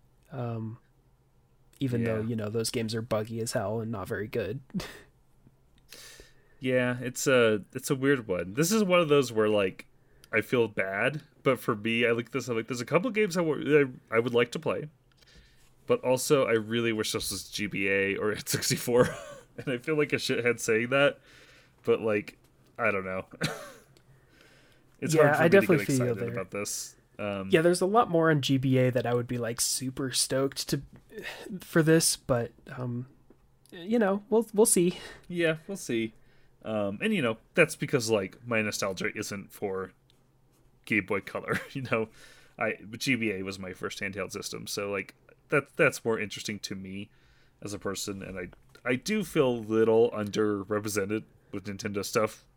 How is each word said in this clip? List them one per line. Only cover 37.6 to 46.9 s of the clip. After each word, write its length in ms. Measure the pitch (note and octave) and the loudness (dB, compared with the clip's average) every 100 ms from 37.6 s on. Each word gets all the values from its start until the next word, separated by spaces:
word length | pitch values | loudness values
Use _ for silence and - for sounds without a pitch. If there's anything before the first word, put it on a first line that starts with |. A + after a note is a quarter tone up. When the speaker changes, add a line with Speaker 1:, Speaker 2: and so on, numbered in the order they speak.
| D#3 - | 2 2
Speaker 2:
because, 360 | D3 C#3 A2 | -2 -2 2
like, 260 | A2 F#2+ - A#2+ | 0 0 -8 -4
my 160 | A2+ | -2
nostalgia 480 | G#2+ - G#2 F#2 G#2 G#2+ | -2 -2 -4 -4 -6 -6
isn't 340 | G#2 G2+ F#2+ | -8 -8 -12
for 420 | - G2+ F#2+ F#2 - _ _ _ _ _ _ _ _ - | -8 -6 -6 -8 -14 _ _ _ _ _ _ _ _ -2
Game 220 | A2 F#2 | -2 0
Boy 140 | G2+ | -4
Color. 380 | - G#2 - F#2+ - | -4 -10 -4 -4 -4
<laughs> 60 | |
You 80 | C#3 B2+ | -10 -4
know, 180 | A#2 A2 - - - - - | -2 -4 -8 -20 -20 -20 -6
I, 140 | A2 - G2+ A#2+ | -4 -4 -10 -8
G 160 | - B2 | -2 0
B 160 | A2 | 0
A 100 | F#2+ | -4
was 160 | F#2+ F#2+ | -6 -8
my 160 | F#2 | -10
first 260 | E2+ G2 - | -10 -10 -8
handheld 300 | G2+ G2 F#2+ | -8 -6 -8
system, 360 | G2+ - A2+ A2 | -8 -10 -12 -8
so, 240 | - G2+ | -8 -4
like, 240 | G2+ F#2+ - _ _ _ | -6 -8 -14 _ _ _
that, 260 | D3 C#3 - | -2 -2 0
that's 300 | D3+ - A#2+ | 0 2 -4
more 140 | A2 | -2
interesting 400 | G2+ - - G2+ | -4 -8 -10 -10
to 160 | - G2 | -10 -10
me 340 | F#2+ | -10